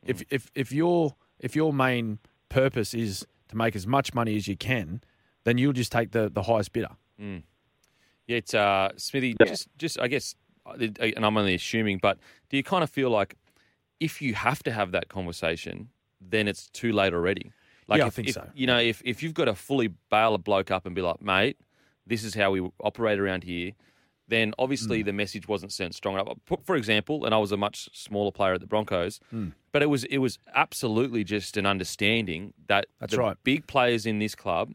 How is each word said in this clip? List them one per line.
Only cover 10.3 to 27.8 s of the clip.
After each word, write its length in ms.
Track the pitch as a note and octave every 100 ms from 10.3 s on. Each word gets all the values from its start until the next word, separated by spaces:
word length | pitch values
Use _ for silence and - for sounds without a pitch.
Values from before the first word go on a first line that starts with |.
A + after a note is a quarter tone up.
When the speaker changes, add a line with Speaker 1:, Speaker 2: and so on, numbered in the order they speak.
| - _ _ -
Speaker 2:
uh, 80 | G2+ A2+ G#2
and 260 | A2+ - G#2+
I'm 120 | G#2+
only 160 | G2+ F2+
assuming, 440 | - A2+ G#2+ G2
but 160 | G2+ G2 - - _
do 80 | C#3
you 60 |
kinda 240 | C3 F#3+ E3
feel 240 | - C3
like 240 | A2 G2 - _ _ _ _ _ _
if 240 | D#3+ -
you 100 | C#3+
have 300 | G2+ G2+ C#3
to 80 | -
have 200 | A2+ G2
that 160 | F2+ -
conversation, 840 | G2 F2 E2+ E2 E2 - - A#2 _ _ _
then 280 | F#2 A2 G#2
it's 200 | G2 -
too 240 | - A#2+
late 200 | G#2 G2
already? 380 | F2 F2 G2+ - _ _ _ -
Like 100 | G#2+
Speaker 1:
Yeah, 80 | A#2+
I 20 |
Speaker 2:
if, 60 |
Speaker 1:
think 140 | - A#2+
Speaker 2:
if, 60 | A#2+
Speaker 1:
so. 140 | -
Speaker 2:
you 120 | - B2+
know, 120 | B2
if, 240 | A#2 A2
if 180 | B2 A#2
you've 120 | D#3+
got 120 | D#3+ C#3+
to 100 | G2+
fully 340 | - C#3 A2+ E2+ _
bail 260 | G#2+ A2+ G#2
a 20 |
bloke 340 | F2+ G2 F#2+
up 140 | F#2 F#2
and 100 | F2
be 60 |
like, 200 | F2+ E2+
"Mate, 360 | G2+ F#2+ A2+ - _ _ _ _ -
this 160 | A2+
is 100 | A2
how 180 | A2 G2
we 180 | G2 F2+ -
operate 380 | G#2 - A2+ G#2
around 240 | G2 F#2
here," 300 | F2 F2 F2+ G#2+ _ _ _ _ _
then 240 | A2+ A2 -
obviously 440 | B2+ C3+ A2+ A2+
Speaker 1:
Mm. 40 | G#2
Speaker 2:
the 80 |
message 360 | G2 G2+ G#2+ F2+
wasn't 240 | G#2 G2+
sent 200 | - F2+
strong 220 | - G2+ F#2+
enough. 220 | G2 - _
For, 140 | F3+
for 140 | - E3+
example, 480 | G#2+ G#2+ - D3+ -
and 100 | A2
I 20 |
was 120 | G#2
a 60 | G2+
much 320 | G2+ -